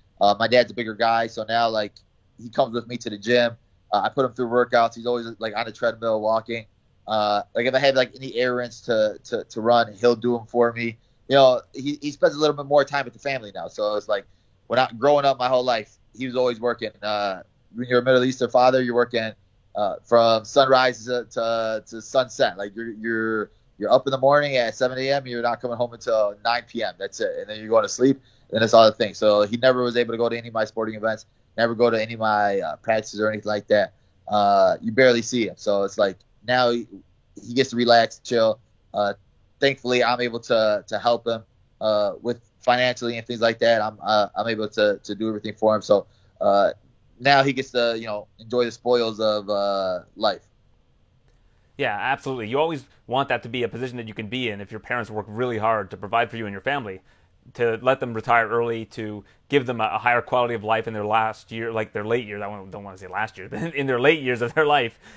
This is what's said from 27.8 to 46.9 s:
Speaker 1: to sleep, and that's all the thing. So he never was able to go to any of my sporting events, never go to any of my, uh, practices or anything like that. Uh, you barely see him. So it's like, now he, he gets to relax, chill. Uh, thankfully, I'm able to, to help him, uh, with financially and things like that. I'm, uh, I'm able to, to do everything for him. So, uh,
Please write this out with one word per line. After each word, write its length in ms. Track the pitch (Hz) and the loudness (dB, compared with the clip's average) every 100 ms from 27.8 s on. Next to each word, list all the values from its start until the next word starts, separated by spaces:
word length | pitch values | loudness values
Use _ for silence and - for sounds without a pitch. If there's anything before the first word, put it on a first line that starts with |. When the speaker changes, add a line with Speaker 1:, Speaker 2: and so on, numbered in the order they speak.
Speaker 1:
to 60 | 101 | 2
sleep, 320 | - 131 135 _ _ _ | 2 2 2 _ _ _
and 100 | 110 | -2
that's 120 | 110 | 6
all 120 | 113 110 | 8 8
the 60 | |
thing. 220 | - 107 | 6 -2
So 300 | - 107 104 | 0 4 4
he 140 | 104 117 | 2 2
never 240 | 127 123 | 2 2
was 160 | 123 120 | 0 0
able 160 | 117 | -2
to 40 | 117 | -2
go 120 | 117 | -2
to 80 | 117 | -4
any 120 | 117 | -6
of 40 | |
my 120 | 113 110 | -6 -4
sporting 300 | - 110 110 | -4 -6 -4
events, 300 | 110 110 - _ _ - | -4 -6 -10 _ _ -4
never 160 | 117 | -2
go 160 | 113 120 | 2 2
to 100 | 113 | 2
any 140 | 110 | -2
of 60 | 117 | -2
my, 400 | 110 107 104 98 | 0 2 2 0
uh, 160 | 82 76 | -4 -6
practices 420 | - 110 107 104 | -2 -2 -2 -4
or 100 | 107 | -2
anything 200 | 107 104 | -2 -4
like 180 | 104 - | -4 0
that. 260 | 104 95 - _ _ - | 2 2 -4 _ _ -4
Uh, 500 | 104 101 101 95 85 | 0 4 4 4 2
you 120 | 113 | -2
barely 320 | 110 131 117 | 2 4 4
see 240 | 110 123 101 | 0 -2 -4
him. 80 | 85 | -4
So 260 | - 101 | -2 -2
it's 140 | 98 - | -2 -2
like, 200 | 101 92 _ _ 107 | -2 -2 _ _ -4
now 240 | 127 123 | 0 0
he, 180 | 120 - 95 - _ _ - | 0 -6 -16 -20 _ _ -20
he 120 | 120 120 | -4 -2
gets 160 | 127 | 0
to 40 | 117 | 0
relax, 440 | 117 117 113 - | 4 4 4 -2
chill. 400 | - 120 113 104 _ _ _ | -4 2 2 0 _ _ _
Uh, 200 | 107 101 101 _ _ _ _ | -4 -4 -4 _ _ _ _
thankfully, 440 | 139 131 123 123 | -2 0 -2 0
I'm 180 | 117 120 | 2 0
able 200 | 120 117 | -2 -6
to, 420 | - 117 107 104 - | -2 0 2 0 -4
to 140 | 104 | -4
help 260 | 120 117 117 | 0 0 -2
him, 160 | 113 - _ _ - | -6 -8 _ _ -6
uh, 320 | 107 104 101 90 | -2 0 0 -4
with 200 | 117 117 _ _ | -6 -8 _ _
financially 580 | - 123 127 123 120 117 | 0 2 2 0 -4 -6
and 80 | 113 | -8
things 160 | 117 | 0
like 160 | 117 113 | 0 2
that. 220 | 117 113 | 2 2
I'm, 160 | 107 107 | 0 -4
uh, 240 | 101 107 98 95 | 0 2 2 -2
I'm 120 | 113 | -4
able 200 | 107 107 | -4 -4
to, 300 | - 104 98 | 2 2 2
to 140 | - 101 | -4 -6
do 140 | 110 | -6
everything 260 | 104 107 101 | -6 -8 0
for 200 | 107 107 | 2 2
him. 60 | |
So, 240 | - 101 - _ _ - | 2 2 0 _ _ -4
uh, 340 | 101 101 92 - _ | 2 4 2 0 _